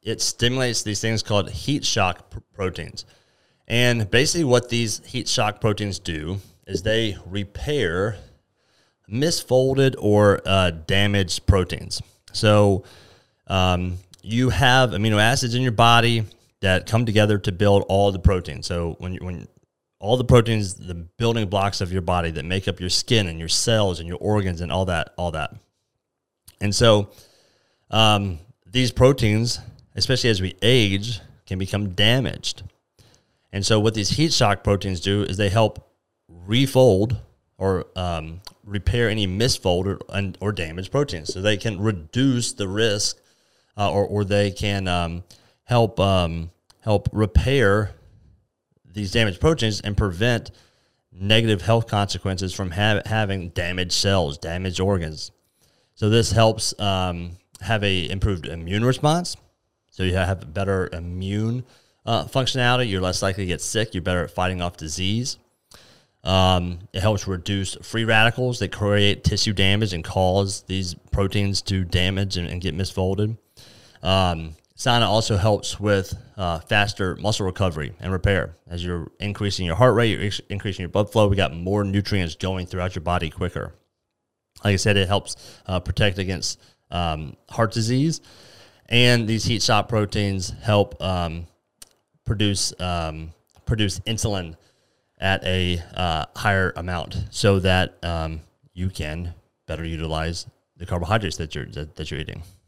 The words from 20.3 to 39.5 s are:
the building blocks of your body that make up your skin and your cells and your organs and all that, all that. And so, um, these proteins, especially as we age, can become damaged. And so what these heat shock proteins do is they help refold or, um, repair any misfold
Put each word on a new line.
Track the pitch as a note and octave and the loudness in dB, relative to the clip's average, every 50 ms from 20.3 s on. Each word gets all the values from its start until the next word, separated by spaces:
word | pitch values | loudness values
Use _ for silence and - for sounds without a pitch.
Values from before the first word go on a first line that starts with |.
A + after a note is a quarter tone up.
| C3 A#2+ A2+ A2+ A2+ G#2+ G#2 F#2+ F#2 | 6 6 6 6 0 -2 -2 -4 -8
the | - - F2+ F2 | -12 -12 -12 -10
building | E2+ E2 E2 _ _ A#2 A#2 A#2 A#2 G#2+ F#2 | -12 -12 -14 _ _ -2 0 0 0 -2 0
blocks | F#2+ G2 F#2+ G2+ G2 - | 0 0 0 0 0 -2
of | G#2 E2+ F2+ | -4 -4 -4
your | F#2+ E2+ | -4 -2
body | F2 F2+ F2+ E2+ E2 | 0 0 0 0 -2
that | D#2+ D#2 C#2+ | -4 -6 -6
make | E2+ F#2 F#2+ F#2 - | -4 -4 -2 -2 -4
up | F2+ - | -6 -4
your | - A2 | -4 -2
skin | - - - - B2 A2+ G2+ | -2 -2 0 2 2 2 2
and | F2 D#2+ D#2+ | 0 -4 -8
your | E2 E2 | -4 -2
cells | - - - - A2+ A2 G#2 F#2+ F2 D#2 | -2 0 2 2 2 2 2 0 -2 -4
and | E2 E2+ | -6 -10
your | F2 - | -10 -6
organs | - G2+ G#2+ G#2+ G2 F#2+ F2 D#2+ | -2 0 0 0 0 -2 -4 -4
and | F2 - | -4 -2
all | C2 F#2 F#2+ | -2 -2 0
that, | F2+ F2 E2 - - _ | 0 -2 -4 -4 -6 _
all | - F2 F2 D#2 | -6 -6 -4 -4
that. | D#2 D2 - - - _ _ _ _ _ _ _ _ _ _ _ _ _ _ _ _ _ - _ _ | -4 -8 -8 -10 -16 _ _ _ _ _ _ _ _ _ _ _ _ _ _ _ _ _ -20 _ _
And | - G2+ G2+ | -4 -2 0
so, | - A#2+ A#2 G#2+ G#2 G2+ - - - - _ _ _ _ _ _ _ _ _ _ _ _ _ | 4 6 6 6 6 4 -2 -10 -20 -20 _ _ _ _ _ _ _ _ _ _ _ _ _
um, | - G#2+ A2 G#2+ G#2+ G2+ G2+ G2 F2+ D#2+ - _ - _ _ | 2 4 4 6 4 4 2 -2 -6 -8 -12 _ -20 _ _
these | _ F#2 B2+ B2+ A#2+ - | _ 0 0 0 0 4
proteins, | - B2+ C3 C#3 - A#2 G#2+ G#2 A2 A#2 A#2+ - - - - - - - _ _ | 6 6 6 6 6 2 2 2 2 0 -2 -4 -6 -10 -18 -20 -20 -20 _ _
especially | - - - C3 B2 - B2 | -6 -2 0 0 0 2 2
as | A2 F#2 | 2 2
we | F#2 F#2 - - - | 0 -4 -6 0 2
age, | A2 B2+ B2+ A2 G2+ G2 G2 G#2 A#2 A#2 F#2+ - - - _ _ | 4 6 6 6 4 2 0 -2 -4 -8 -10 -10 -18 -20 _ _
can | - F#2+ F#2 | -8 -4 -4
become | G2 F#2+ - G2 G#2 G2 | -4 -4 -2 -4 -4 -4
damaged. | F2 - - G#2+ A#2+ C3+ B2+ D#2 - - - - - - - - _ _ _ _ _ _ - _ _ _ _ _ _ _ _ _ - | -2 2 2 4 4 2 0 -2 -6 -6 -8 -8 -8 -8 -14 -18 _ _ _ _ _ _ -20 _ _ _ _ _ _ _ _ _ -6
And | G2 G2 | -4 0
so | - A2+ G#2+ | 2 4 4
what | G#2 A2+ G#2 | 4 2 2
these | A2 G2+ - | 0 -2 -2
heat | - - D3+ E3 - | 0 0 2 2 2
shock | - B2+ G#2+ G2+ G2 - | 2 4 2 2 2 2
proteins | - G2+ F#2+ - G2 F#2 F2 | 0 0 2 0 -4 -4 -2
do | - G2 G2 G#2 G#2 | -2 0 0 0 0
is | - - | -2 -2
they | F#2 G#2+ G2 | 0 0 2
help | E2+ A#2 A2 G#2+ - - - _ _ _ _ _ _ _ _ _ | 4 4 2 2 2 -4 -18 _ _ _ _ _ _ _ _ _
refold | E2+ E2+ F2 F#2+ G#2+ B2 C#3 C3+ - C3 C3 B2+ G2 F#2 G#2 A#2+ B2+ - - - _ _ _ _ _ _ | -20 -18 -6 0 2 2 2 4 4 6 6 8 6 6 4 0 0 -4 -6 -16 _ _ _ _ _ _
or, | F#2+ G2 F#2+ F2+ - - _ | -2 0 0 0 -4 -6 _
um, | F2+ F2+ F2+ E2+ D#2+ D#2 D#2+ E2 F2+ - - _ _ _ | -6 -4 -4 -4 -6 -6 -10 -14 -14 -16 -20 _ _ _
repair | G#2 G2+ G#2 - - - A#2+ A#2+ A2 | -8 -8 -4 -2 0 2 2 2 2
any | G#2 A2 G#2 | 2 0 0
misfold | F#2 F#2 G2 A#2 C3 | 0 0 0 0 0